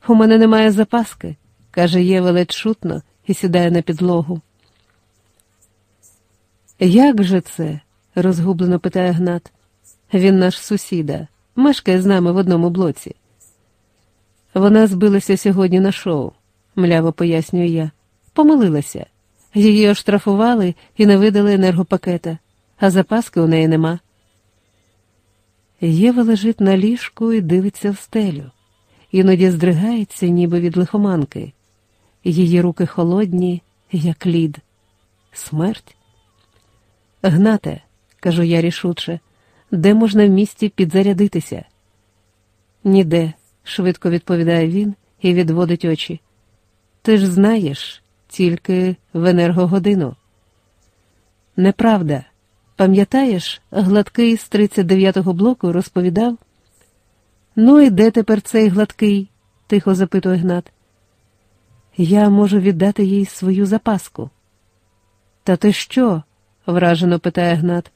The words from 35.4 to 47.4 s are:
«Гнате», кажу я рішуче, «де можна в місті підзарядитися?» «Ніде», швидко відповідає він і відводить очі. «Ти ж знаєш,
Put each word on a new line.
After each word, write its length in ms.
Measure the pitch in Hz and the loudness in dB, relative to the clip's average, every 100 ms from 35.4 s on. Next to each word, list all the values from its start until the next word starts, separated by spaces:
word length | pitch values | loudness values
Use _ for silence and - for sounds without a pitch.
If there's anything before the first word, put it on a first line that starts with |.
| - 151 180 220 _ _ _ _ _ _ _ _ _ _ _ _ _ _ | -10 -6 -4 -6 _ _ _ _ _ _ _ _ _ _ _ _ _ _
«Гнате», 580 | 190 156 208 214 156 - _ _ _ _ | -2 2 2 0 -4 -14 _ _ _ _
кажу 220 | 180 165 | -4 -2
я 180 | 170 170 | 0 0
рішуче, 600 | 170 - 180 170 - 170 _ _ _ _ _ | -2 -4 -8 -6 -10 -12 _ _ _ _ _
«де 240 | 185 185 | 0 2
можна 320 | 214 226 208 208 | 2 2 2 4
в 20 | |
місті 400 | 190 208 - 208 | 2 0 -4 -6
підзарядитися?» 960 | - 175 185 196 185 202 170 - - - _ _ _ _ _ _ _ _ _ _ _ | -2 -2 0 0 0 -2 -2 -10 -16 -16 _ _ _ _ _ _ _ _ _ _ _
«Ніде», 480 | 196 196 170 170 160 - _ _ | 0 2 2 -2 -2 -8 _ _
швидко 460 | - - 185 - 180 | -12 -4 -4 -2 -4
відповідає 580 | 170 - 170 165 170 165 | -4 -2 -2 0 0 0
він 260 | 185 208 202 _ _ | -2 -4 -8 _ _
і 140 | 185 | 0
відводить 500 | 180 165 165 175 170 | 0 0 0 -2 -2
очі. 360 | 170 156 - 165 _ _ _ _ _ _ _ _ | -2 -4 -8 -14 _ _ _ _ _ _ _ _
«Ти 140 | - 214 | 0 2
ж 100 | 190 | 2
знаєш, 760 | 180 | 2